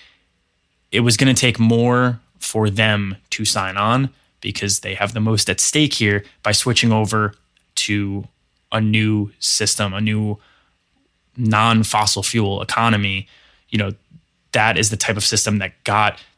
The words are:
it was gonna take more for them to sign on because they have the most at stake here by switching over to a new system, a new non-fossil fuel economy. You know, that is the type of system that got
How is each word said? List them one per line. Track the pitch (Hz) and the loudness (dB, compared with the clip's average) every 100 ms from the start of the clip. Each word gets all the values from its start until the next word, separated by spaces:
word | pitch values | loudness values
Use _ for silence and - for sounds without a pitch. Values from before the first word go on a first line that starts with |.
| - _ _ _ _ _ _ _ _ | -20 _ _ _ _ _ _ _ _
it | 98 | 0
was | 120 110 | 2 4
gonna | 135 | 4
take | 123 127 113 | 4 2 2
more | 113 117 120 123 123 120 _ - | 4 4 2 2 2 -2 _ -10
for | - 110 107 | -6 -2 0
them | 98 110 104 98 95 - | 2 0 0 -4 -8 -10
to | - 107 | -6 -2
sign | 107 95 98 | -2 -2 -2
on | 107 123 135 - _ _ | 0 0 -2 -6 _ _
because | 101 101 101 - | -12 -6 -4 -4
they | 98 98 | -6 -6
have | 101 | -4
the | 110 | -2
most | 110 107 - | 0 0 0
at | 95 | -2
stake | - 151 147 | 0 2 0
here | - 107 101 - _ | 2 0 0 -4 _
by | 110 | -2
switching | 104 - 120 117 | 0 0 2 2
over | 110 104 110 104 - _ _ _ - | 2 2 0 -2 -4 _ _ _ -6
to | - 104 101 98 - _ _ _ - | -4 -2 -4 -6 -10 _ _ _ -6
a | 110 | -2
new | 110 107 110 107 101 - | 0 2 2 0 -2 -6
system, | - - 104 - 104 | -4 -2 -2 -2 -2
a | 95 | -2
new | 107 107 107 104 _ _ _ _ _ _ _ _ _ - | -2 -2 -2 -6 _ _ _ _ _ _ _ _ _ -4
non-fossil | 110 107 113 113 107 110 104 - | 0 4 4 4 2 0 0 -2
fuel | 95 117 101 98 | -2 0 -2 -2
economy. | - - 113 107 101 95 101 _ _ _ _ | -4 0 2 2 -2 -6 -10 _ _ _ _
You | 120 | -4
know, | 101 - _ - _ _ _ | -4 -8 _ -20 _ _ _
that | 117 110 95 | 0 2 2
is | 113 | 0
the | 107 | -2
type | - 101 | -4 -2
of | |
system | - - - 104 | -2 -2 0 -2
that | 95 - | -4 -8
got | - 104 104 - - | -2 0 0 -2 -12